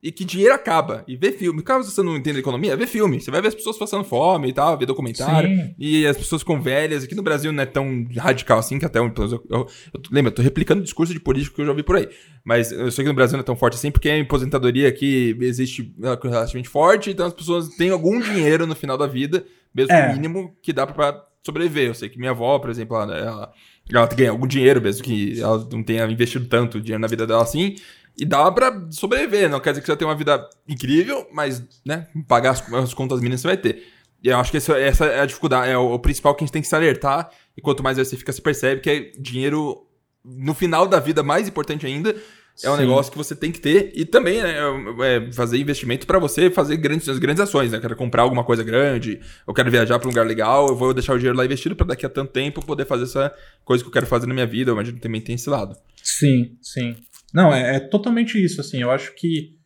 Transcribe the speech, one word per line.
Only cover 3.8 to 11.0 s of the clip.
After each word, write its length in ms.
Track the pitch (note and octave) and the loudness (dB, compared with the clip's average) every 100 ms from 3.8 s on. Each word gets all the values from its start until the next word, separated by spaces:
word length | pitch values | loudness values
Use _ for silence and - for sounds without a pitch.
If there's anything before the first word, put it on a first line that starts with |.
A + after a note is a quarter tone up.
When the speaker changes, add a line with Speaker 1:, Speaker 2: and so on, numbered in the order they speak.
| G#3 G3+ | -6 -6
Speaker 1:
fome 460 | G3 A#2+ D#3+ F#3 C3 | -4 0 2 2 0
e 40 | |
tal, 240 | C3 D3 D#3 | 0 0 0
ver 80 | B2 | -2
documentário. 640 | C3 B2+ A2+ C#3 D#3 F3 | -4 -6 -4 2 2 4
Speaker 2:
Sim. 240 | F#3+ C#3+ - | 2 -2 -8
Speaker 1:
E 260 | C#3+ D#3 D3+ | 0 2 2
as 120 | C#3+ | 0
pessoas 240 | C#3+ D#3+ | -2 -6
ficam 200 | - D3+ | -2 -2
velhas. 440 | B2 C3+ D#3 D3+ C3 | 0 0 0 -4 -6
Aqui 100 | E3 | -6
no 80 | |
Brasil 280 | F#3+ D3 D3+ | -2 -2 -2
não 100 | D3+ | -2
é 20 | C3+ | -2
tão 400 | C#3+ C#3 C3 A#2+ A#2+ | -2 -2 -4 -4 -2
radical 420 | - B2+ - A2 | 0 0 2 2
assim, 180 | A2+ C#3 | 2 -4
que 80 | D#3+ | -2
até 140 | A2+ | 0
um, 100 | A#2+ - | 0 -2
eu, 260 | G#2 A#2 - | -4 -4 -4
eu, 180 | A2+ A#2+ - - | -4 -4 -12 -20
eu, 80 | - - | -18 -2
lembra, 200 | C#3 C3 | 2 2
eu 40 | G#2 | 4
tô 60 | |
replicando 400 | B2 - - G3 | 2 2 2 0
o 20 | |
discurso 300 | - - | 0 -2